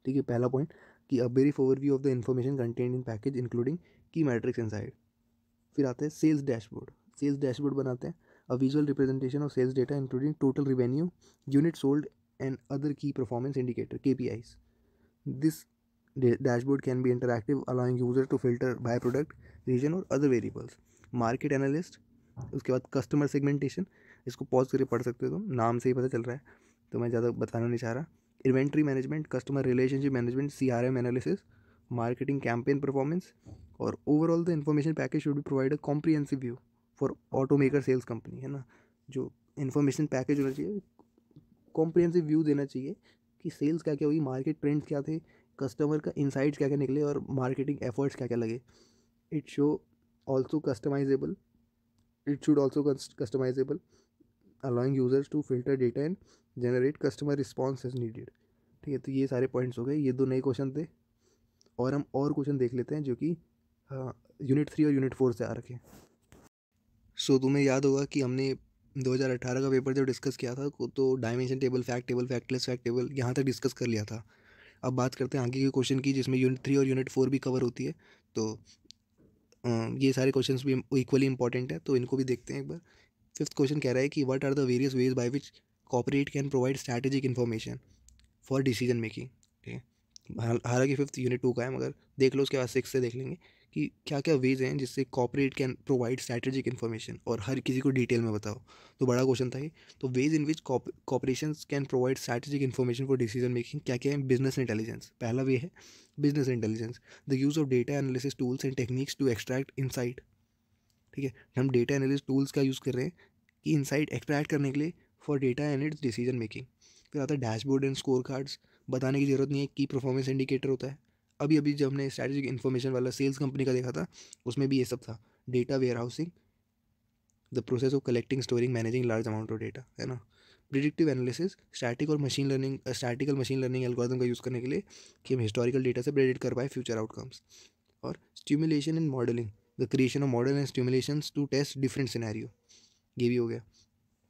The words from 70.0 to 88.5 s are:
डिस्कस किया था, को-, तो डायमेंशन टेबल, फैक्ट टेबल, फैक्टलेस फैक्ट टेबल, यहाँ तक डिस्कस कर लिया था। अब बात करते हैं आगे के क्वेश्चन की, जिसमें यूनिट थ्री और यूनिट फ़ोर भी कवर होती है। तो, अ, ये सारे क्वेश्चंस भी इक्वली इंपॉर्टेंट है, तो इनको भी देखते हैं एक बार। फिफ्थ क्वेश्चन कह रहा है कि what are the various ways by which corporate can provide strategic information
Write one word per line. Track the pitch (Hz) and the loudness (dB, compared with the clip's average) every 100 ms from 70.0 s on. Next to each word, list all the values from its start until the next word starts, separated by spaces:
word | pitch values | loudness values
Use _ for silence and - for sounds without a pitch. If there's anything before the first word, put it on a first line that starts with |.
डिस्कस | 131 117 139 - | 0 0 -4 -4
किया | 123 | -6
था, | 131 139 | -4 -6
को-, | - 120 | -6 -6
तो | 135 131 | 0 2
डायमेंशन | 131 117 123 127 131 | 2 0 -2 -2 0
टेबल, | 131 127 | 0 0
फैक्ट | 120 123 - | -2 -4 -2
टेबल, | 123 123 | -2 -2
फैक्टलेस | 120 - 127 | -4 -2 -4
फैक्ट | - 127 | -2 -2
टेबल, | 120 123 123 | -2 -2 -2
यहाँ | 135 120 | -2 0
तक | 139 | 0
डिस्कस | 135 113 135 | 0 0 -2
कर | - 120 | -2 -2
लिया | 110 | -2
था। | 104 113 - _ _ - - - | -4 -10 -12 _ _ -20 -20 -6
अब | 127 | -2
बात | 127 127 | 0 0
करते | - 131 139 | 0 -2 -2
हैं | |
आगे | 120 135 | -2 0
के | 135 | 0
क्वेश्चन | 135 120 135 | 2 2 2
की, | 135 | 2
जिसमें | 135 127 131 | 0 0 2
यूनिट | 127 127 | 2 0
थ्री | 135 | 0
और | 139 135 | 2 4
यूनिट | 131 131 | 0 0
फ़ोर | 131 131 | 2 2
भी | 135 | 2
कवर | 131 127 | 0 0
होती | 123 123 | 0 -2
है। | 135 - _ _ _ | -8 -8 _ _ _
तो, | 117 110 107 - _ _ - _ _ _ _ _ _ | -4 -4 -6 -16 _ _ -20 _ _ _ _ _ _
अ, | 120 113 113 127 | -2 0 -2 2
ये | 135 | 2
सारे | 131 131 | 4 2
क्वेश्चंस | 131 123 127 | 2 0 0
भी | 135 127 - 139 | 0 -2 0 -2
इक्वली | 123 135 | 2 2
इंपॉर्टेंट | 135 127 120 127 127 | 2 2 0 -2 -4
है, | 165 | -6
तो | - | 0
इनको | 127 123 135 | 0 2 -2
भी | |
देखते | 131 120 - | 0 -4 -4
हैं | 139 | -10
एक | 139 | -8
बार। | 165 _ _ _ _ _ - | -12 _ _ _ _ _ -8
फिफ्थ | 147 - | -6 0
क्वेश्चन | 139 151 | 0 2
कह | 131 | 0
रहा | 123 | 2
है | 139 | 0
कि | 151 | 0
what | 131 135 | 0 0
are | 139 | 0
the | 139 | 2
various | 127 123 139 | 2 2 2
ways | 131 131 127 | 2 2 2
by | 120 | 0
which | 139 - _ _ _ - | -2 -6 _ _ _ -2
corporate | 123 123 139 143 | -2 2 0 0
can | 143 139 | -2 -2
provide | 131 127 139 | 0 0 -2
strategic | - 120 135 135 | -4 -2 0 0
information | 131 123 117 110 120 131 _ _ - _ _ _ - | 0 0 0 -2 -6 -12 _ _ -20 _ _ _ -4